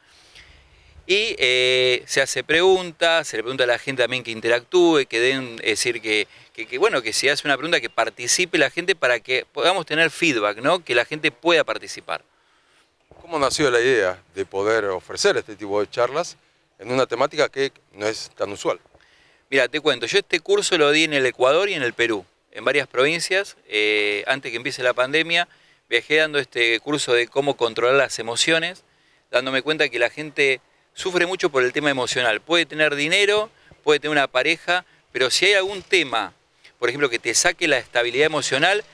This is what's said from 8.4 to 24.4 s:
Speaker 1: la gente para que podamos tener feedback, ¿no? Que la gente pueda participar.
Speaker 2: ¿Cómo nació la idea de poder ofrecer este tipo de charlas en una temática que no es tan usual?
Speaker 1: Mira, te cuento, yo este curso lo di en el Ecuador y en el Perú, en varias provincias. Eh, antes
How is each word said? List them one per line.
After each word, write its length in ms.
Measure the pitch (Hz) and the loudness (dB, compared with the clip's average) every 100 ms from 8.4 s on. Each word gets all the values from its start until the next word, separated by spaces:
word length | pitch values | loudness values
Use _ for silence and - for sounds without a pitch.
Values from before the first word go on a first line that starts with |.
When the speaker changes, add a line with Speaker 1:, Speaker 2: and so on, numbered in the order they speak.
| 180 170 | 0 2
Speaker 1:
la 120 | 135 | 0
gente 240 | - 175 | 0 -4
para 260 | 185 127 120 | 0 0 0
que 260 | - 127 - | 0 -4 -4
podamos 320 | 147 165 190 | -2 0 0
tener 260 | 160 151 165 | -2 0 0
feedback, 480 | - 170 120 104 104 | 2 0 2 0 0
¿no? 240 | 135 180 | 0 -2
Que 120 | - | 2
la 100 | 120 | 0
gente 260 | 117 151 151 | 0 -2 -4
pueda 340 | - 165 165 | -2 2 2
participar. 580 | 127 107 101 - - 80 - _ _ _ _ _ _ _ _ - | 2 -4 -8 -14 -10 -10 -10 _ _ _ _ _ _ _ _ -20
Speaker 2:
¿Cómo 160 | 170 160 | -10 -2
nació 320 | 135 131 143 | 0 2 2
la 100 | 120 | 4
idea 420 | 123 120 92 92 _ | 4 4 2 -2 _
de 100 | 95 | -8
poder 400 | 95 98 104 113 101 | -6 -2 0 0 -2
ofrecer 500 | 92 - 92 202 135 | -6 -8 -2 0 0
este 200 | 107 101 | -4 -12
tipo 240 | 104 101 | -4 -4
de 100 | 101 | -2
charlas 460 | - 123 143 175 - _ _ _ _ | -2 -2 -2 -6 -12 _ _ _ _
en 120 | 101 | -4
una 160 | 131 123 | -2 -2
temática 420 | 120 147 151 127 | 0 -2 0 -2
que 240 | 135 135 - _ | -2 -4 -6 _
no 140 | 98 107 | -6 -6
es 240 | 110 - - | -4 -12 -8
tan 160 | 101 | -8
usual? 260 | 101 117 95 _ _ _ _ _ _ _ | -6 -6 -8 _ _ _ _ _ _ _
Speaker 1:
Mira, 160 | 135 123 | 0 0
te 120 | 151 | 0
cuento, 260 | 147 123 113 | -2 -2 -2
yo 120 | 196 | -2
este 220 | - 170 | -2 -4
curso 360 | - 202 - 170 | 0 0 2 2
lo 140 | 143 | 4
di 140 | 151 | 4
en 100 | 160 | 2
el 100 | 143 | 2
Ecuador 440 | 127 - 127 160 202 | 0 2 2 2 0
y 60 | |
en 80 | 175 | -2
el 120 | 120 | -4
Perú, 300 | 110 117 104 90 _ _ | -2 -2 -2 -6 _ _
en 120 | - | -6
varias 220 | 120 143 131 | -2 0 -2
provincias. 680 | 120 139 170 - 185 202 - - | 0 0 0 -2 -2 -4 -12 -6
Eh, 580 | 107 107 107 104 104 - | -2 2 2 0 -2 -2
antes 240 | 131 | -4